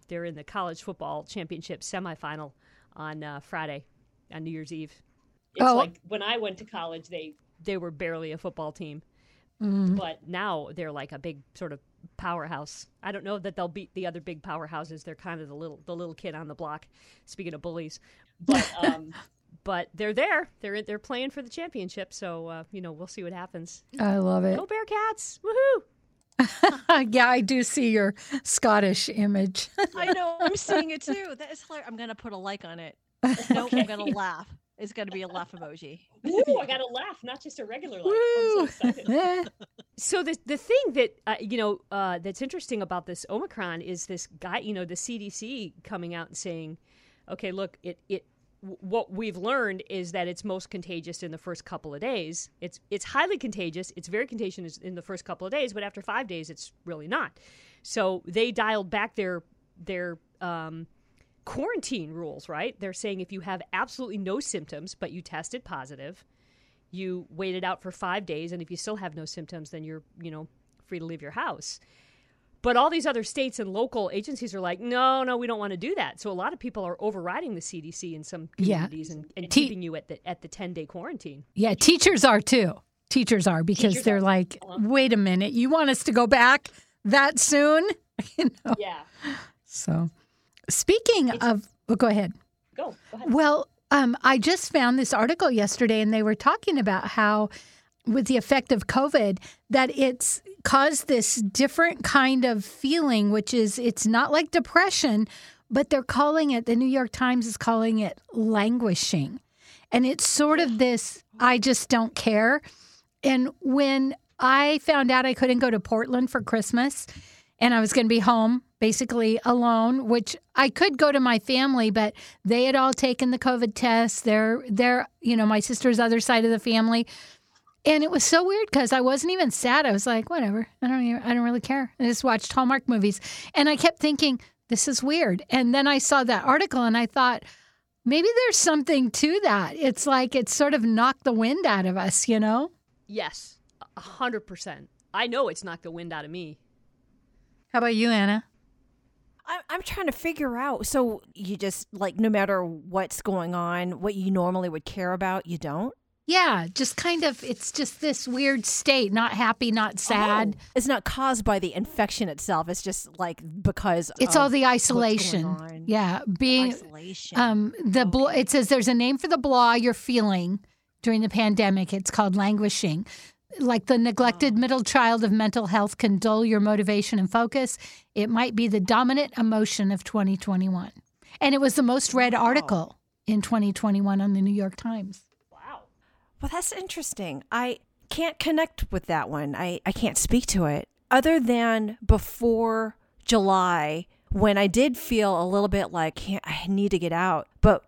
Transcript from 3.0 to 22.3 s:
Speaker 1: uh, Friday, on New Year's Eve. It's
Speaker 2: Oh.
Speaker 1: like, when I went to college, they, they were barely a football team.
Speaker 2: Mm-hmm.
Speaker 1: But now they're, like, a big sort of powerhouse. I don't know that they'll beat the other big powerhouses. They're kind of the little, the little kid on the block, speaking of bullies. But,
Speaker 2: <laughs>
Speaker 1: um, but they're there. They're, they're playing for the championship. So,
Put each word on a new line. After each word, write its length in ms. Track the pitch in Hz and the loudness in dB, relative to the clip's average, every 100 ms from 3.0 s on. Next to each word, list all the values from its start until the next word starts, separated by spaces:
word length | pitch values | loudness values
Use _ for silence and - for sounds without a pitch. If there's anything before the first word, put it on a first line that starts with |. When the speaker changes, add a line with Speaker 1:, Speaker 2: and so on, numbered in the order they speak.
| 156 156 | -14 -12
Speaker 1:
uh, 160 | 151 143 | -12 -14
Friday, 440 | - 170 156 143 - _ _ _ _ | -12 -10 -8 -10 -16 _ _ _ _
on 120 | 160 | -14
New 60 | 160 | -12
Year's 220 | 160 156 | -12 -12
Eve. 200 | 160 151 _ _ _ _ _ _ | -14 -14 _ _ _ _ _ _
It's 100 | - 254 | 2 4
Speaker 2:
Oh. 100 | 240 | 4
Speaker 1:
like, 240 | 175 - - | 2 -4 -12
when 140 | 208 | -8
I 140 | 208 233 | -6 -4
went 220 | 208 185 | -6 -10
to 60 | |
college, 440 | 214 202 165 165 165 | -14 -12 -10 -12 -12
they, 260 | 170 156 - _ _ | -14 -14 -18 _ _
they 140 | 165 190 | -8 -6
were 120 | 170 | -8
barely 420 | 147 170 165 160 | -8 -8 -8 -8
a 60 | 156 | -10
football 340 | 185 - 151 | -10 -10 -10
team. 300 | - 156 151 - _ _ _ _ - | -10 -14 -16 -18 _ _ _ _ -6
Speaker 2:
Mm-hmm. 320 | 208 196 185 | -2 0 2
Speaker 1:
But 340 | 196 170 160 - | 0 -2 -10 -10
now 400 | 180 202 160 143 151 | -6 -4 -4 -6 -10
they're, 160 | 156 | -10
like, 200 | 147 139 | -10 -12
a 60 | 143 | -12
big 220 | 165 143 - | -12 -14 -18
sort 180 | - 170 | -14 -12
of 80 | 143 _ _ - - | -12 _ _ -20 -12
powerhouse. 680 | 185 170 156 147 151 - - _ | -8 -6 -8 -10 -12 -18 -20 _
I 100 | 190 | -12
don't 120 | 202 | -10
know 140 | 196 202 | -8 -8
that 180 | 190 175 | -8 -8
they'll 120 | 175 | -8
beat 220 | 156 - | -8 -14
the 120 | 185 180 | -10 -10
other 140 | 170 | -10
big 220 | 170 160 | -12 -14
powerhouses. 640 | 185 160 151 160 160 160 | -12 -12 -10 -10 -12 -14
They're 100 | - | -18
kind 260 | 151 185 165 | -16 -14 -12
of 80 | 147 | -14
the 60 | |
little, 260 | 143 165 143 165 | -14 -14 -14 -14
the 100 | 170 | -12
little 180 | 175 | -12
kid 200 | 160 185 | -12 -14
on 140 | 156 156 | -12 -14
the 60 | |
block, 320 | 143 156 151 - _ _ _ | -12 -12 -12 -16 _ _ _
speaking 300 | - - 175 | -20 -14 -12
of 80 | 151 | -12
bullies. 360 | 175 165 156 - _ _ _ _ | -10 -10 -12 -16 _ _ _ _
But, 260 | 175 269 - 170 | 0 0 0 -2
Speaker 2:
<laughs> 60 | |
Speaker 1:
um, 300 | - 160 160 - - _ _ - | -2 -2 -8 -18 -20 _ _ -14
but 240 | 196 180 - | -6 -6 -6
they're 180 | 165 214 | -6 -4
there. 380 | 214 339 320 339 _ | 0 0 0 -4 _
They're, 220 | 208 208 | -10 -8
they're 160 | 214 208 | -8 -10
playing 320 | - 247 269 | -8 -8 -6
for 100 | 285 | -8
the 60 | 240 | -12
championship. 640 | - 339 - 185 - 185 | -12 -10 -10 -10 -10 -14
So, 340 | - 185 | -12 -12